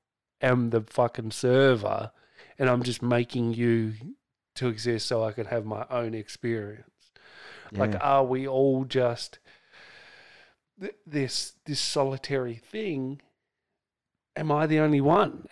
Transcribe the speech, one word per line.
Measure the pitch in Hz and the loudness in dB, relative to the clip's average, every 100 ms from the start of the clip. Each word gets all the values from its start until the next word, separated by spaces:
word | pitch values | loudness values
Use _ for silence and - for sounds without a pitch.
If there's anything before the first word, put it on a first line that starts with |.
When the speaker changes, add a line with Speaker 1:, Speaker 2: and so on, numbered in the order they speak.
| _ _ _ _ | _ _ _ _
Speaker 1:
am | 131 127 117 | 2 2 2
the | 113 | 0
fucking | 107 - 120 - 110 | 0 0 0 0 -8
server, | - 123 131 135 120 101 104 110 _ _ _ - - | -2 2 6 6 4 0 -4 -6 _ _ _ -16 -2
and | 131 | 2
I'm | 123 | 2
just | 123 117 | 0 -4
making | 123 120 120 127 117 | 0 0 0 -2 -2
you | 113 120 117 110 110 143 269 _ _ _ - | 0 2 2 0 -6 -14 -18 _ _ _ -6
to | 127 | -6
exist | 107 117 113 - | -4 -2 -2 -2
so | 117 | -2
I | 110 | -2
can | 107 107 | -4 -6
have | 117 | -4
my | 107 107 123 | -4 -8 -6
own | 123 113 | -6 -4
experience. | 110 104 - 120 113 104 107 - _ _ _ - - - - - | -8 -12 -8 -4 -4 -6 -12 -20 _ _ _ -20 -20 -20 -20 -10
Like, | 101 107 | -2 -2
Speaker 2:
Yeah. | 101 | 0
Speaker 1:
are | 143 139 | 2 4
we | 131 131 135 | 2 0 -2
all | 131 139 131 | 2 2 2
just | 131 131 123 120 - - _ _ _ - - - - - - - _ _ _ - | 0 0 0 -2 -10 -16 _ _ _ -20 -20 -20 -20 -20 -20 -20 _ _ _ -16
th-, | 196 - - | -14 -14 -6
this, | 147 131 - - - | -4 -2 -4 -8 -12
this | - 139 | -8 -4
solitary | - 151 135 135 - 139 123 117 | -2 0 0 -2 -4 -4 -4 -8
thing? | _ 214 208 139 131 143 _ _ _ _ _ _ _ _ _ _ _ - | _ -8 -4 -4 -6 -8 _ _ _ _ _ _ _ _ _ _ _ -6
Am | 156 | 0
I | 147 156 | 2 4
the | 156 | 4
only | 156 147 | 4 4
one? | 139 175 185 - - | 6 4 4 -2 0